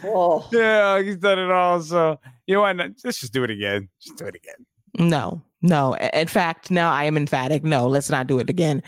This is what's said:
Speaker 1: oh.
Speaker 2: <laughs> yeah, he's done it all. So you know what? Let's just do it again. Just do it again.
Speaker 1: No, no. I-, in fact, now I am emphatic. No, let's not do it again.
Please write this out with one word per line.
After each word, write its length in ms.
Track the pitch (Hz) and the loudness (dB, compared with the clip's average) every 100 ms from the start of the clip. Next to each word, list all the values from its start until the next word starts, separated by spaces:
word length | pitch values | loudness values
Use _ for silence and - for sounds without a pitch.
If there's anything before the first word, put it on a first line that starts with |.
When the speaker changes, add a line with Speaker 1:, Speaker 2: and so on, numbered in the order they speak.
Speaker 1:
oh. 440 | 190 208 175 151 - | -2 2 2 2 0
Speaker 2:
<laughs> 40 | |
yeah, 480 | 233 220 214 202 196 | 2 4 4 4 2
he's 180 | 196 185 | 0 -2
done 200 | 196 190 | 0 2
it 140 | 185 | 2
all. 280 | 185 180 175 | 2 2 0
So 360 | 156 170 160 147 131 - - | 0 0 2 0 -10 -10 -2
you 80 | 196 | 2
know 60 | |
what? 140 | 202 180 | 2 0
Let's 440 | 170 - 247 - | -6 -8 -8 -8
just 120 | 120 | -6
do 120 | 131 | -4
it 60 | 120 | -2
again. 380 | 104 101 101 98 _ | -4 -4 -4 -6 _
Just 160 | - - | -20 -16
do 100 | 98 | -14
it 80 | |
again. 320 | 90 - - _ _ _ - | -16 -20 -20 _ _ _ -2
Speaker 1:
No, 420 | 170 151 98 165 - _ | 0 0 -4 -10 -14 _
no. 320 | 170 151 135 | 2 2 2
I-, 160 | - - | 0 -2
in 120 | 151 165 | -2 -2
fact, 460 | 214 170 165 - | 0 -2 -4 -2
now 180 | 180 170 | 0 2
I 140 | 143 | 0
am 120 | 151 151 | 0 -2
emphatic. 460 | 143 139 127 151 | -2 -2 -2 -2
No, 240 | 156 143 123 | 0 2 2
let's 240 | 139 - | 0 0
not 160 | 139 127 | -2 0
do 140 | 127 | 0
it 100 | 113 | 0
again. 320 | 180 156 139 | 0 0 0